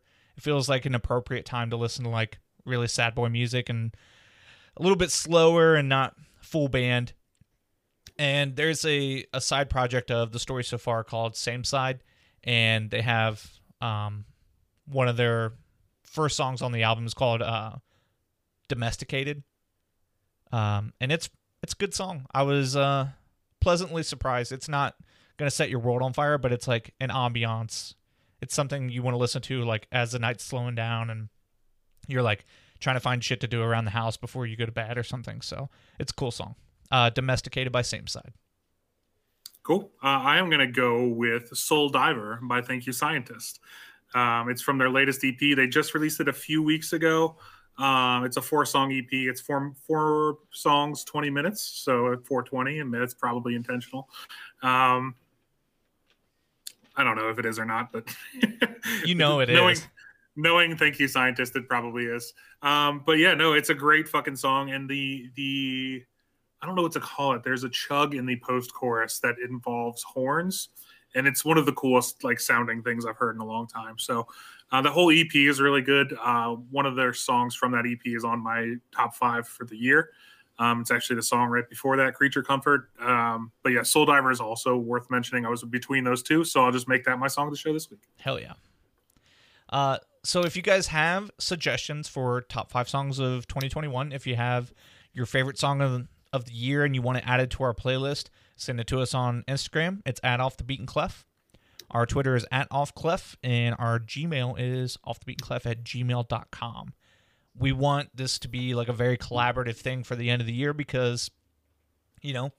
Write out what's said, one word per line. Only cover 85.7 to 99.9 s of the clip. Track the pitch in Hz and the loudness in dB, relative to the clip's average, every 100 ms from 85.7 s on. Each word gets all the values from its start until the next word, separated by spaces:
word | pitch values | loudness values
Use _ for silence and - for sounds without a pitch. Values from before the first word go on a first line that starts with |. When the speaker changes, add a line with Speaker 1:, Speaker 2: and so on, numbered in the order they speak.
| 123 - 135 | -6 -2 0
Speaker 2:
those | 127 123 | 2 0
two, | - 160 | 2 2
so | 165 143 | 4 4
I'll | 127 | 4
just | 127 123 | 4 2
make | 131 | 0
that | 127 127 | 2 0
my | 135 | 0
song | 139 147 | -2 -4
of | |
the | 147 | -4
show | 160 | -4
this | 156 - | -4 -6
week. | 202 _ _ | -14 _ _
Speaker 1:
Hell | 139 131 | -6 -6
yeah. | - - _ _ _ _ _ _ _ _ _ _ _ | -8 -16 _ _ _ _ _ _ _ _ _ _ _
Uh, | 139 139 135 - _ | 0 0 0 -6 _
so | - 180 | -2 0
if | 175 180 | 0 0
you | |
guys | 180 190 175 | 2 2 2
have | 156 160 185 208 - | 0 2 0 -4 -8
suggestions | - 175 147 123 - 147 151 | -6 -2 -2 -2 -4 -8 -8
for | - 127 123 | -4 -2 -2
top | 120 123 - | -4 -8 -4
five | 123 120 | -4 -2
songs | 139 139 131 | -2 -2 -2
of | 131 127 120 | -2 -2 -4
twenty | - 135 | -6 -4
twenty-one, | 151 151 123 147 | -4 -4 -4 -6
if | 139 135 | -6 -4
you | |
have | 120 120 123 123 - - - _ | -2 0 -2 -4 -12 -20 -20 _
your | - 120 | -6 -2
favorite | 135 131 - | 0 0 0
song | 143 139 | 0 2
of, | 139 123 123 _ _ | 0 0 -6 _ _
of | 139 120 | -6 -6
the | |
year | 117 123 143 | -6 -2 2
and | 147 131 | 2 2
you | |
want | 123 127 | 0 -2
to | - | 2
add | 127 | 2
it | 127 | 2
to | - | 0
our | 131 | -2
playlist, | 113 127 131 139 143 - _ _ - | -2 -2 -2 -2 -4 -8 _ _ -12
send | - 120 | -6 -6
it | 117 | -2
to | 131 | 0
us | 127 | 0
on | 135 123 120 - | 0 0 -2 -4
Instagram. | 139 - 156 165 | -6 -4 -2 -2